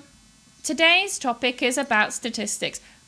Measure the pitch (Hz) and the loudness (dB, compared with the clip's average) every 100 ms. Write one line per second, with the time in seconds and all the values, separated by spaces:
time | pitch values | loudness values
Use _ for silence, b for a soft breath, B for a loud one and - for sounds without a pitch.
0 | - - _ _ _ _ - 294 330 349 | -8 -20 _ _ _ _ -6 2 4 6
1 | 392 392 269 240 262 254 254 262 277 220 | 2 -2 -4 -2 -2 0 0 0 0 2
2 | 214 - 254 226 208 - 160 - - b | 2 0 -6 -6 -6 -4 -6 -8 -14 b